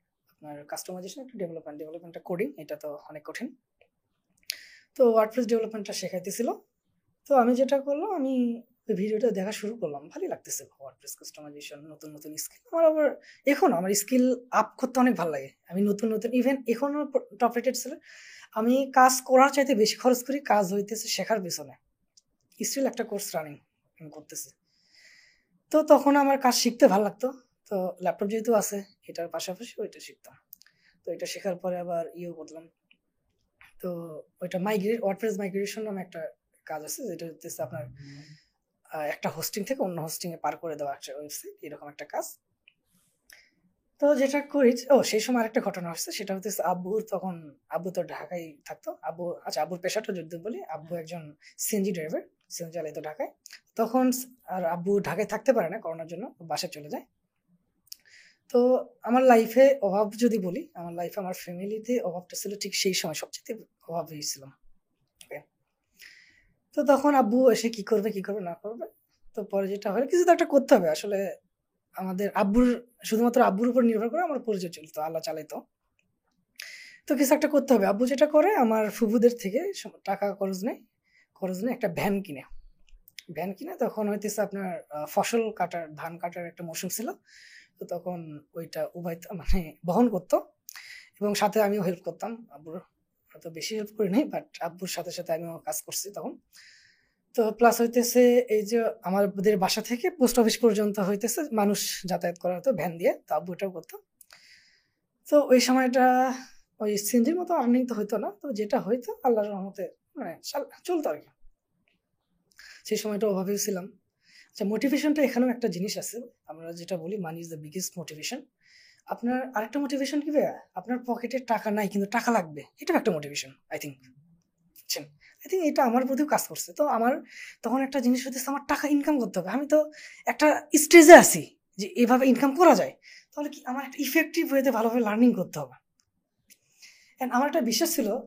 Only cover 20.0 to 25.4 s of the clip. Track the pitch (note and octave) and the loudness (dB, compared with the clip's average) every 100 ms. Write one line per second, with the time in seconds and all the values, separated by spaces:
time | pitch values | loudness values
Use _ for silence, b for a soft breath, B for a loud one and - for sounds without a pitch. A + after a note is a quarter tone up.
20 | C4 B3 - C#4+ C#4 G#3 F3+ G3+ G3+ A3 | 2 2 0 -6 0 2 2 -2 -4 -6
21 | - - F#3+ A3 F3+ D#3 C3+ A2+ _ _ | -6 -6 -2 -4 -4 -10 -12 -18 _ _
22 | _ _ _ _ _ _ A#3+ C4+ C4 B3 | _ _ _ _ _ _ -6 -2 -2 -2
23 | A3+ G3+ - E3+ D#3 C#3 _ _ _ _ | -6 -6 -6 -6 -8 -12 _ _ _ _
24 | D#3 D3+ - D#3 - _ _ b b b | -20 -20 -16 -14 -14 _ _ b b b
25 | b b b b | b b b b